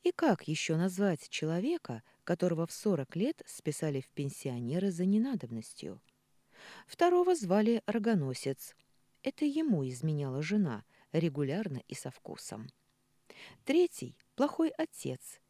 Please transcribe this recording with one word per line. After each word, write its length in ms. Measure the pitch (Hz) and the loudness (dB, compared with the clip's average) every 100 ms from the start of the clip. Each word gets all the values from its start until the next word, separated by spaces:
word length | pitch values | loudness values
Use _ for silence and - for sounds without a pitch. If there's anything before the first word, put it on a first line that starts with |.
И 80 | 349 | 0
как 380 | - 320 185 - | 2 4 4 0
ещё 280 | 156 - 160 | -2 0 2
назвать 520 | 185 180 202 156 - | 2 2 2 2 -4
человека, 720 | - 156 165 247 339 - 113 _ _ | -4 -2 0 0 -2 -4 -10 _ _
которого 420 | - 180 180 165 165 | -4 0 2 0 -2
в 60 | |
сорок 420 | - 214 165 131 | -2 0 0 -2
лет 260 | 165 240 - - | -2 -2 -2 -12
списали 540 | - - 147 160 135 | -6 -6 -2 -2 -2
в 80 | - | -4
пенсионеры 840 | - 139 - 139 120 120 165 196 | -6 -6 -6 -6 -4 -2 0 0
за 160 | 170 185 | 0 2
ненадобностью? 960 | 208 262 226 117 113 - - 78 95 _ _ _ _ _ - - - - | 2 2 -2 -6 -10 -10 -12 -12 -12 _ _ _ _ _ -20 -20 -20 -20
Второго 480 | - 349 359 359 339 | 2 4 6 4 2
звали 440 | 190 202 214 233 - | 4 4 4 2 0
Рогоносец. 880 | 226 214 208 135 127 135 135 - _ _ _ _ _ | 0 2 2 2 -2 -4 -6 -10 _ _ _ _ _
Это 220 | 269 - | -8 -2
ему 440 | 302 285 320 175 131 | 0 2 2 2 0
изменяла 540 | 123 156 151 139 131 | -4 -2 -2 -2 -2
жена, 400 | 156 208 175 107 - _ _ | 0 2 2 -2 -10 _ _
регулярно 680 | 160 170 139 139 170 208 131 - | 0 0 0 -2 -2 -4 -6 -8
и 80 | |
со 160 | 139 139 | -12 -12
вкусом. 600 | - - - - 107 127 _ _ _ _ _ _ - - - | -12 -16 -14 -12 -12 -14 _ _ _ _ _ _ -20 -20 -10
Третий — 520 | - 311 359 - 123 - _ | 2 4 4 0 -12 -14 _
плохой 360 | - 285 - 320 | 0 0 2 0
отец. 720 | - 320 - - 127 - - | 0 -6 -4 -8 -8 -12 -20